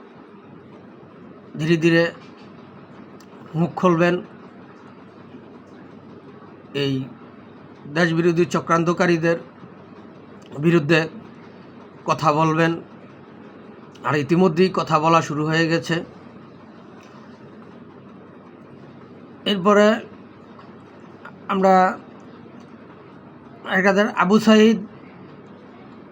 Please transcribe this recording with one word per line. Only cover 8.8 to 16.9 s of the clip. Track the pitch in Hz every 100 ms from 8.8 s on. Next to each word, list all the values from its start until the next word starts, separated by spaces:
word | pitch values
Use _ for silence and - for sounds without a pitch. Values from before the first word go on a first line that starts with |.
| 165 170 180 170 165 170 - - - - - - - - - - - -
বিরুদ্ধে | 156 170 143 160 160 - - - - - - - - - -
কথা | 151 156
বলবেন। | 147 160 156 165 165 - - - - - - - - - - - -
আর | 123 143
ইতিমধ্যেই | 135 170 185 156 185
কথা | 185 156 156
বলা | 156 165
শুরু | 151 151 151
হয়ে | 160 165
গেছে। | 165 165 165 - - - - - - - - -